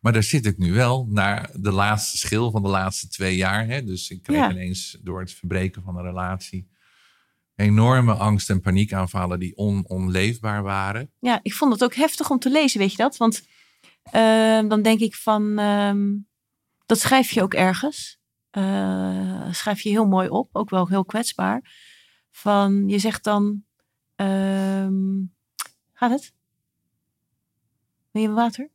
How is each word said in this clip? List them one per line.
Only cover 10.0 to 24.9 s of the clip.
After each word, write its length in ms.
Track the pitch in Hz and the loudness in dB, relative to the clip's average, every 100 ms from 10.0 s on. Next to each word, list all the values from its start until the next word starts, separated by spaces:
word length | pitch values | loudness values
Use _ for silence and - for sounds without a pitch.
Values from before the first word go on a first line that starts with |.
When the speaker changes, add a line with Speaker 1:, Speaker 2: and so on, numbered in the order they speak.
| 92 92 101 117 110 104 | -2 2 0 -2 -4 -4
Speaker 1:
waren. 480 | 98 98 95 107 143 _ | -2 -4 -4 -6 -10 _
Speaker 2:
Ja, 200 | 247 226 | -2 -2
ik 120 | 208 | -4
vond 180 | - 294 | 0 0
het 120 | 208 | 2
ook 100 | 247 | 0
heftig 360 | 240 311 - 294 | 2 -2 -2 -2
om 80 | 262 | 0
te 120 | 262 | 2
lezen, 280 | 294 285 214 | 2 2 2
weet 120 | 196 | -2
je 60 | - | 0
dat? 200 | 240 - | -2 2
Want, 260 | 226 220 _ _ _ _ _ _ | 0 0 _ _ _ _ _ _
ehm, 680 | - - 226 220 220 220 214 | -4 2 4 6 4 4 4
dan 140 | 214 | 2
denk 180 | 214 220 | 4 2
ik 140 | 220 | 0
van, 440 | - - 214 208 208 | -2 0 0 2 0
ehm, 480 | 208 208 202 202 202 202 202 _ _ _ _ _ _ | 0 2 2 2 0 -2 -8 _ _ _ _ _ _
dat 120 | 220 | 0
schrijf 320 | - 262 254 | 4 4 4
je 120 | 233 | 0
ook 120 | 190 | 0
ergens. 600 | - 185 185 285 - - - _ _ _ | 2 2 2 -4 -6 -16 -18 _ _ _
Eh, 1000 | - 190 196 190 185 185 185 190 185 - | -4 -2 0 -2 -2 -2 -2 -4 -6 -6
schrijf 280 | 175 - 202 | -6 -4 -4
je 80 | 214 | 0
heel 180 | 208 214 | 2 4
mooi 220 | 185 185 | 2 2
op, 200 | 185 262 | -2 -2
ook 180 | - 208 | -4 -2
wel 180 | 185 175 | 0 0
heel 160 | 196 | 0
kwetsbaar. 580 | 185 214 233 - 185 226 - - - - _ _ _ | 0 -4 -6 -4 -2 -2 -8 -20 -20 -20 _ _ _
Van, 580 | - 208 202 196 196 196 | -6 0 2 4 2 2
je 100 | 202 | 0
zegt 260 | 208 214 | 0 -2
dan, 380 | 214 208 208 208 - _ _ _ _ _ | 0 0 0 -2 -10 _ _ _ _ _
ehm, 760 | 196 196 190 196 190 196 190 | -2 0 0 0 -2 -2 -2